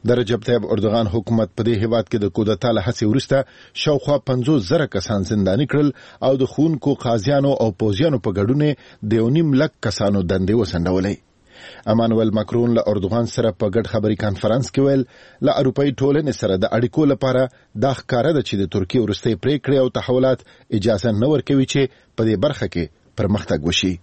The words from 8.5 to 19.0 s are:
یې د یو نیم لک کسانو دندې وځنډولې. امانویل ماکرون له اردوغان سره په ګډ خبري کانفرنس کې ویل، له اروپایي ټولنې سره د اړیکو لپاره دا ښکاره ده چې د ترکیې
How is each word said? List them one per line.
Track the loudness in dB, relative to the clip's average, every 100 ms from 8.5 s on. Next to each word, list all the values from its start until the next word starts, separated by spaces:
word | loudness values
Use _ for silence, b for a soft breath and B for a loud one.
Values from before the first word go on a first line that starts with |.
| 2
یې | 0 -2 B B
د | -2 0
یو | 2
نیم | 2 2
لک | 2 0 _ -6
کسانو | -2 0 0
دندې | 0 0 2 0
وځنډولې. | 0 -2 0 0 -2 -6 _ _ B B B B -2
امانویل | 0 2 2 2 0
ماکرون | -2 0 2 2
له | 0
اردوغان | -2 -2 -2 -2
سره | -2 -2
په | -2 -2
ګډ | -2 -2
خبري | -2 -2 -2
کانفرنس | -2 -2 -2 -2 -2
کې | 0
ویل، | 2 2 -2 B B B
له | 0 2
اروپایي | 0 0 -2
ټولنې | 0 0 2 -2 -4
سره | -2 0
د | 0 0
اړیکو | 0 2
لپاره | 2 2 2 2 0 b b 0
دا | 0
ښکاره | 0 -2 0 2
ده | 0
چې | -2 -2
د | -2
ترکیې | -2 0 0